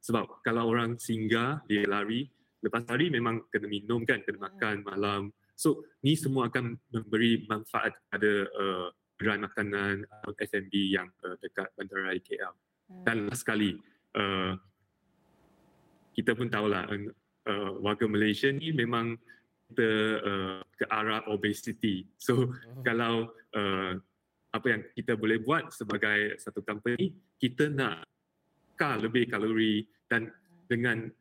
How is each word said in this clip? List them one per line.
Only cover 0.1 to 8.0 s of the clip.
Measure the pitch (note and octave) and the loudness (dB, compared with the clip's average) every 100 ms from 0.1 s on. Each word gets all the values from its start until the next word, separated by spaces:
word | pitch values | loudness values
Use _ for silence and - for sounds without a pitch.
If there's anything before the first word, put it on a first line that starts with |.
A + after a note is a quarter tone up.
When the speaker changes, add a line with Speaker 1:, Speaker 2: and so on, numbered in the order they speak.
| A2+ - - | -2 -2 -4
Speaker 1:
kalau | - A#2 A#2 | -2 0 2
orang | A#2 A#2 A#2 | 2 0 -2
singgah, | - A2+ A2 A#2 A#2+ D3+ | -4 -2 2 2 2 -2
dia | - G#2 G2+ | 0 2 2
lari, | G2+ G2+ A#2 C#3+ _ _ _ | 0 0 -4 -4 _ _ _
lepas | A2 A#2 A#2 | -2 -2 0
lari | A#2+ F3 | 2 2
memang | C3 A#2+ A2+ - | 2 0 -2 -2
kena | G#2+ G#2 | -4 -2
minum | G#2 G#2 A#2+ | -6 -2 -2
kan, | A2+ A#2+ | 2 0
kena | - G#2 | 0 -6
Speaker 2:
Hmm. | G2 | -8
Speaker 1:
makan | G3 A2+ G#2 | -6 -4 -4
malam. | G2+ F#2+ G#2 G2+ G2+ - _ - | -4 -2 0 0 -4 -10 _ -2
So, | D#3+ C#3+ - _ | 0 0 -4 _
ni | C3+ D#3 | 2 2
semua | D3 C3+ A#2 | 2 0 0
akan | B2+ A#2+ A#2+ _ | 0 -4 -6 _
memberi | A#2 G#2 A2 A#2 A2+ - | -8 -2 2 4 2 0
manfaat | G#2+ A2 A2+ G#2+ - | -6 -2 -2 -2 -4